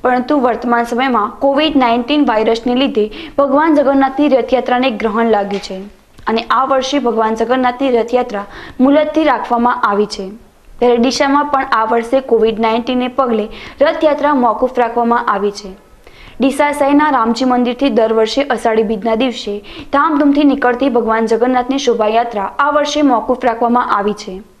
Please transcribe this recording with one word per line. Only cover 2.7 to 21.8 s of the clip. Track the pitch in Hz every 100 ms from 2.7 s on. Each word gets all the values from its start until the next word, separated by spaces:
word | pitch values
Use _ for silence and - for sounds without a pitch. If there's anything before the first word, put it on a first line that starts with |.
| 247
લીધે | 277 - 214 - - -
ભગવાન | 277 269 330 294
જગન્નાથની | 262 277 269 269 294
રથયાત્રાને | 254 226 254 240 247 262
ગ્રહણ | 208 220 202 233
લાગ્યું | 214 196 196
છે | - 190 202 - _ - -
અને | 220
આ | 233 233 269
વર્ષે | 269 262 285
ભગવાન | 240 220 220 226
જગન્નાથની | 226 262 254 247 269
રથયાત્રા | 240 226 247 247 202 202 - - -
મુલતવી | 262 294 302 302
રાખવામાં | 311 240 - 240 240 247
આવી | 226 202 208
છે. | - 190 214 - _ - -
ત્યારે | 247 240
ડીસામાં | 247 262 277 277 285
પણ | 269
આ | 262 226 220
વર્ષે | 233 233 269
કોવિડ | 262 226 220 214
નાઇન્ટીનને | 226 226 233 254 247
પગલે | 247 254 220 214 - - -
રથયાત્રા | 294 320 311 285 285
મોકૂફ | 285 240 214 254 247
રાખવામાં | 233 233 233 233 240
આવી | 202 202
છે. | 202 202 190 - - - - - -
ડીસા | 262 277 294
શહેરના | 285 277 285 302
રામજી | 269 226 226 254
મંદિરથી | 247 247 240 277
દર | 214 220
વર્ષે | 220 220 269
અષાઢી | 277 233 233 220
બીજના | 214 220 220 220
દિવસે | 262 226 - 208 - - 294
ધામધૂમથી | 277 311 294 294 285
નીકળતી | 294 254 247 240 277
ભગવાન | 240 220 220 226
જગન્નાથની | 226 247 254 247
શોભાયાત્રા | 269